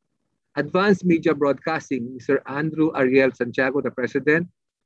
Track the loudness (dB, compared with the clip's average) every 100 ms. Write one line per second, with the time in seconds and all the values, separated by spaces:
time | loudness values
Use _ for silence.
0 | _ _ _ _ _ -8 -2 2 2 2
1 | 2 2 2 0 0 -2 -4 -6 -4 -6
2 | -6 -8 -2 -2 -2 -6 -4 0 0 2
3 | 2 4 4 0 -4 -2 -2 -2 -4 -4
4 | -4 -2 0 0 -2 _ _ _